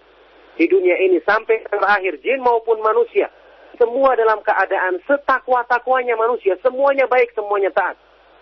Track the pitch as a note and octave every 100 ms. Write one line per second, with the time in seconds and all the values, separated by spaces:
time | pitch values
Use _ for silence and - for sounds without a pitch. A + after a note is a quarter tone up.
0 | _ _ _ _ - - E3+ F#3 F3+ F3
1 | F#3+ F3 F3+ G#3+ A3 A3 - G#3 G3 G#3
2 | F#3 D3+ F3+ C4 B3 A#3 A3+ A3 G#3+ A3+
3 | A#3 - D3 - - - - - A#3 A#3+
4 | C4+ A#3+ A3 G#3+ - - F#3+ F#3+ F#3 F3+
5 | - C#4+ C#4+ C4 - B3 A#3 B3 - B3+
6 | B3 A3+ A3+ A#3 G3 F#3 B3+ B3+ C#4 C#4
7 | C4 B3+ A#3+ - G#3 G3+ G3 - F3+ -
8 | _ _ _ _